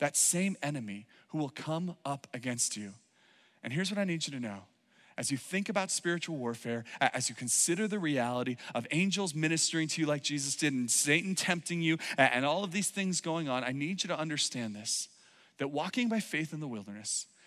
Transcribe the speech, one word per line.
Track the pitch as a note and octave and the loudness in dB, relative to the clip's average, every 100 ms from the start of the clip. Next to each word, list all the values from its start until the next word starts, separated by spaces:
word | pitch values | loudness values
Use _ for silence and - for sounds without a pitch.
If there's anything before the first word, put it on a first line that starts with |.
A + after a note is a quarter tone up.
that | D3 - | 0 4
same | - F3 G3 - | 4 4 0 0
enemy | C#3+ C#3+ G#2+ G2+ G#2+ - _ | -2 -2 -4 -8 -12 -20 _
who | D#3 | -4
will | C#3 | -4
come | - D#3 D#3+ F3+ E3 | -4 -4 -2 -2 -4
up | C#3 C#3+ - | -4 -6 -6
against | B2+ B2 A#2+ - G#2 | -6 -2 0 0 -2
you. | G2+ G#2 _ _ _ _ _ _ | -8 -12 _ _ _ _ _ _
And | - | -4
here's | C#3+ F#3+ | -2 0
what | G3+ | 0
I | |
need | F#3+ E3 D3+ | 0 0 -2
you | |
to | C3+ | -4
know. | A#2 G2 F#2+ _ _ _ - - | -6 -6 -12 _ _ _ -12 -6
As | - | -2
you | C3+ | -2
think | - F#3+ G3+ | -2 -2 0
about | G3 F#3+ | 0 0
spiritual | - E3+ E3+ - D3+ | 0 0 0 -2 -2
warfare, | A#2+ A#2 A#2 A#2 A#2 - | -2 -2 -2 -4 -4 2
a-, | C3+ B2+ | 2 2
as | B2 | -2
you | |
consider | A#2 B2 - - E3+ G#3+ | -4 0 4 4 4 2
the | G#3 | 0
reality | D#3+ C#3 A#2+ B2 B2 B2+ - | 2 2 2 0 0 -4 -4
of | B2 A#2 | -4 0
angels | F#3+ F#3+ F#3 F#3+ | 2 2 2 0
ministering | D3+ D#3 D#3+ - E3 D#3 | 0 2 4 2 2 0
to | - | 2
you | D3+ | 2
like | D3 | 2
Jesus | - D3 C#3 | 0 -2 -2
did | - D3+ | 0 2
and | C3 A#2+ | 2 2
Satan | - - D#3+ F#3+ | 2 6 4 4
tempting | F3+ - F3 - F3 | 0 2 0 0 0
you | E3 D#3+ - - | 2 2 0 4
a-, | C3 | 4
and | B2 C#3+ | 6 2
all | E3+ | 0
of | G3+ | 0
these | F#3+ F#3+ | -2 -2
things | G3 F#3+ E3+ | -2 -2 0
going | E3 E3 D3 | -2 -2 0
on, | B2+ | 0
I | B2 | 0
need | C#3 D3 F#3+ | -2 -2 -2
you | F#3 | -2
to | D#3 | -2
understand | D#3 D3 - B2+ A2+ G#2 | -2 0 0 -2 -4 -4
this, | G#2+ - - - - - - - | -4 -4 -4 -12 -20 -20 -20 -8
that | C#3 | -4
walking | C#3+ F3+ B3+ A#3+ | -2 -2 0 2
by | A3 | 0
faith | - D3+ D#3 | 0 -2 -2
in | D#3 | -4
the | D3 | -6
wilderness | A2+ G2+ G#2 A2 - - _ | -6 -8 -10 -6 -6 -6 _